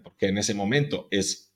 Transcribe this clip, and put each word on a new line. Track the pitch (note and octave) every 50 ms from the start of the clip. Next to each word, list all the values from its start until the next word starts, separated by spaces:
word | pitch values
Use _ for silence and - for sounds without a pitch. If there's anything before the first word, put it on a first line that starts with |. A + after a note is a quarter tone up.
Porque | - - _ - G#2
en | F#2+ F#2+ G#2
ese | G2+ - F#2+
momento | G2+ G2+ G2+ C3 D3 C#3+ D3 - - - -
es | G#2 G2 F#2 - - - - _ _